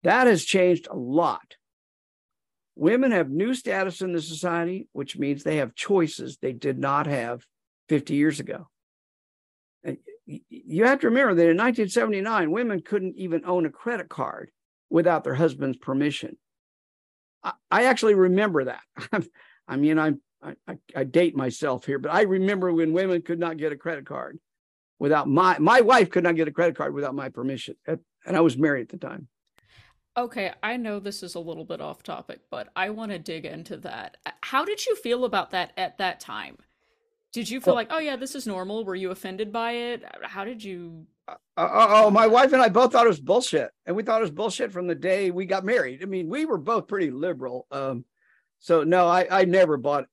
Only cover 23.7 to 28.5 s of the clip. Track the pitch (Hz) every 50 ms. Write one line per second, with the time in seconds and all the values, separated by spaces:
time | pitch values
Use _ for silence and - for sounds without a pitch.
23.7 | 147 135 _ 165 165 143 139 - 143 131 127 139 - 160 _ _ _ _ _ _
24.7 | _ _ _ _ _ _ - 143 156 147 139 143 135 156 185 185 175 147 151 185
25.7 | 233 262 233 202 254 240 196 165 - 185 170 175 170 160 160 151 151 - 175 170
26.7 | 131 - 151 139 143 143 147 135 131 143 135 131 - - 123 135 135 127 - -
27.7 | - _ _ - 160 160 _ _ _ _ _ - - 147 165 160